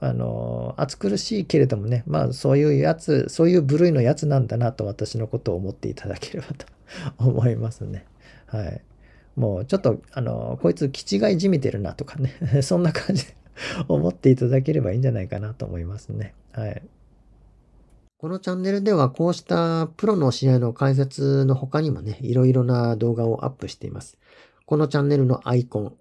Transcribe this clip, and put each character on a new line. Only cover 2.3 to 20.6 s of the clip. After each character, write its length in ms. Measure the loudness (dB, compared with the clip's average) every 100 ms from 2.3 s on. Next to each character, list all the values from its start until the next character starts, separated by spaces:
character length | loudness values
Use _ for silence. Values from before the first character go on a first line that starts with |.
そ 180 | -2 2
う 60 | 4
い 80 | 4
う 100 | 4
や 200 | 2 0
つ、 320 | 0 0 0
そ 160 | 2 4
う 40 |
い 80 | 4
う 40 |
部 160 | 4 4
類 140 | 4
の 100 | 4
や 140 | 4 2
つ 100 | 2
な 140 | 2
ん 80 | 2
だ 100 | 0
な 140 | 0
と 140 | -2 -6
私 320 | -4 -6 -4
の 100 | -4
こ 100 | -4
と 160 | -2
を 20 | -2
思 140 | -4
っ 40 |
て 160 | -6 -8
い 60 | -8
た 120 | -8
だ 80 | -10
け 220 | -10 -12
れ 40 |
ば 60 | -10 -12
と 100 | -14 -20 -20
<laughs> 300 | -12 -10 0
思 240 | 0 2 2
い 80 | 0
ま 160 | -4
す 100 | -6
ね。 240 | -10 -10 -14 _ -20 -20 -10
は 160 | -8 -6
い。 160 | -8 -14 -20 -20 -20 _ -2
も 220 | -2 -2
う 60 | -2
ち 100 | 0
ょ 20 |
っ 40 |
と、 200 | 0 0 -4
あ 100 | -6
の、 380 | -6 -4 -6 -2
「こ 80 | 0
い 60 | 0
つ 140 | -2
気 260 | -4 -4 0
違 180 | 2
い 40 | 2
じ 100 | 2
み 120 | 2
て 100 | 0
る 80 | -2
な」 140 | -4 -6
と 80 |
か 140 | -10 -4
ね。 160 | -4 -2 0
<laughs> 120 | 2
そ 140 | 2 2
ん 60 |
な 80 | 2
感 240 | 0 -2 -2
じ 100 | -4
で 80 | -12 -20 -14
<laughs> 320 | -10 -8 0
思 220 | 0 0
っ 40 |
て 160 | 0 0
い 60 | 0
た 120 | 2
だ 140 | 0
け 120 | 0
れ 80 | -2
ば 100 | -2
い 40 | -2
い 40 |
ん 20 |
じ 60 | -2
ゃ 40 |
な 100 | -2
い 60 | -6
か 120 | -8
な 140 | -10
と 120 | -10 -10
思 140 | -8
い 60 | -8
ま 120 | -10
す 100 | -10
ね。 240 | -10 -10 -14 _
は 160 | -10 -8
い。 140 | -10 -14 _ _ _ _ _ -20 _ _ _ _ -20 _ _
こ 120 | -8
の 100 | -6
チ 100 | -4
ャ 60 | -4
ン 60 |
ネ 100 | -2
ル 120 | 0
で 100 | 2
は 160 | 4 4
こ 200 | 2 0
う 40 |
し 80 | 0
た 460 | 0 0 2 0 -2 0
プ 100 | 0
ロ 80 | 4
の 160 | 2
試 180 | 2 4
合 100 | 4